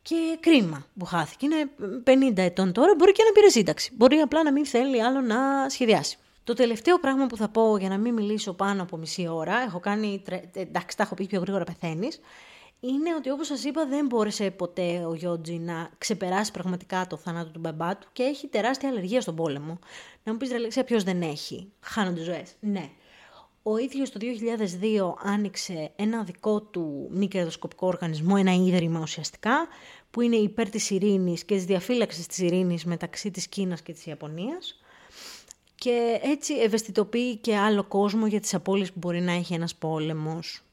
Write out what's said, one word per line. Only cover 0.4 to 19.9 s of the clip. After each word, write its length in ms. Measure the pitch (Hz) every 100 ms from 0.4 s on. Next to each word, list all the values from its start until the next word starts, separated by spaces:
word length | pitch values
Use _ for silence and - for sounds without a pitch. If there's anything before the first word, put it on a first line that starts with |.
| 330 302 175 147 - -
που 60 |
χάθηκε. 400 | 175 170 151 -
Είναι 240 | 285 311 285 - 202 247
πενήντα 380 | 240 262 269 190
ετών 300 | 180 180 190
τώρα, 200 | 180 330 339
μπορεί 140 | 381
και 120 | 392
να 60 | 440
πήρε 180 | 403 415
σύνταξη. 420 | 247 185 - -
Μπορεί 200 | 233 247
απλά 280 | 302 294 311
να 80 | 311
μην 140 | 277
θέλει 380 | 285 233 269 247
άλλο 180 | 233 269
να 480 | 247 220 269 277 269
σχεδιάσει. 480 | - 240 185 143 - _ _
Το 100 | -
τελευταίο 460 | 190 240 220 330 349
πράγμα 260 | 277 269
που 120 | 269 226
θα 120 | 214
πω, 280 | 226 220 208
για 120 | 190
να 80 | 196
μην 160 | 233
μιλήσω 400 | 233 202 214 214
πάνω 280 | 180 196 202
από 160 | 180 160
μισή 300 | 160 - 170
ώρα, 340 | 165 156 220
έχω 180 | 254 175
κάνει 420 | 202 208 214 196
τρε-, 240 | 196 180 180
εντάξει, 440 | 196 170 175 - -
τα 60 |
έχω 120 | 202
πει 100 | 180
πιο 140 | 190 196
γρήγορα, 240 | 175 196
πεθαίνεις, 560 | 170 170 170 160 240 - - - - - - _
είναι 360 | 247 269 330 320
ότι, 120 | 254
όπως 180 | 277 311
σας 160 | 269
είπα, 220 | 277 294
δεν 200 | 294 277
μπόρεσε 460 | 285 233 214 196 196
ποτέ 540 | 185 175 - 175 175
ο 80 | 170
Γιότζι 400 | 165 175 170 160
να 360 | 170 170 165 165 _
ξεπεράσει 540 | - 196 180 185 214
πραγματικά 560 | - 185 180 - 185 185
το 100 | 156
θάνατο 320 | - 170 160
του 100 | 165
μπαμπά 380 | 165 156 170 202
του 100 | -
και 100 | -
έχει 240 | 254 285 285
τεράστια 420 | 220 220 269 269
αλλεργία 320 | 240 180 247
στον 140 | 196
πόλεμο. 440 | 160 165 143 151 175 -